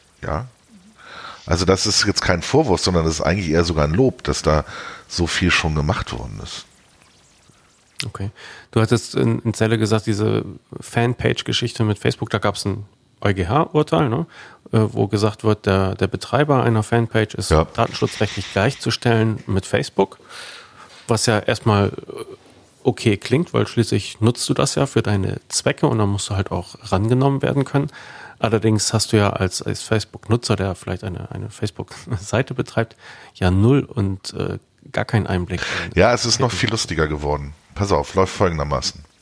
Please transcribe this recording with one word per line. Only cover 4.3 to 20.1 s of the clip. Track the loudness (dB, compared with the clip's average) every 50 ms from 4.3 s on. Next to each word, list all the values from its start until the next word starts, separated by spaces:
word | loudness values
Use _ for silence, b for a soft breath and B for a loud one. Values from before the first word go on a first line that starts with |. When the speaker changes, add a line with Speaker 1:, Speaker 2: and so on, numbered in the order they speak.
| -2 0
Speaker 1:
da | 2 2 2 2 0 B B B B B B B B B
so | -4 -2 -2
viel | -2 0 0 2 2
schon | 2 2 0 0 0
gemacht | 0 0 0 0 -2 -4 -8
worden | -8 -10 -10 -10 -12 -12
ist. | -12 -12 -12 -14 -16 -18 _ _ _ _ _ _ _ _ _ _ _ _ _ _ _ _ _ _ _ _ _ _ _ _ _ -10 -10
Speaker 2:
Okay. | -10 -8 -8 -10 -10 -10 B B B B B B B
Du | 0 2
hattest | 2 4 2 0 0 -2 -2
in, | 0 2 2 2 0
in | -2 -2 0
Celle | 0 2 2 2
gesagt, | 2 2 2 0 0 0
diese | 0 -2 0 0 0 0 0 -2 -6 -12 -16 _ -18 -16 -16
Fanpage-Geschichte | -10 -4 0 0 2 0 0 0 0 -2 -2 -2 -4 -4 -2 -2 -2 -4 -2 0
mit | 0 0 0 0
Facebook, | 0 -2 -2 -2 -4 -4
da | -2 0
gab's | 0 0 -2 -2 -4
ein | -4 -4 -6 -8 -14 _ _ _ _ _ -2 -2
E | 0
U | 0
G | 0 0 0
H-Urteil, | 2 0 0 2 0 0 0 2 2 2 2 2
ne? | 0 -2 -4 B B B B B B B B 0
Äh, | 2 2 2 2
wo | 2 0 -2 0
gesagt | 2 2 2 0 0 0
wird, | 0 0 0 2 2
der, | 2 2 2 2 0 0
der | -2 -2
Betreiber | -2 -2 -6 -4 0 2 2 4 4 4 4
einer | 4 4 2 2 2
Fanpage | 2 2 2 2 2 2 0 0 0 -2
ist | -6 0 2
Speaker 1:
Ja. | 4 4 2
Speaker 2:
datenschutzrechtlich | 2 0 -2 -2 -2 0 -2 -4 -2 -2 -2 -4 -2 -4 -6 -8 -4
gleichzustellen | -2 0 0 0 0 -2 -4 -4 -4 0 2 2 4 4 2 2 0 -4 -4 -2
mit | -2 -2 -2
Facebook, | 0 -2 -2 -2 0 0 0 0 0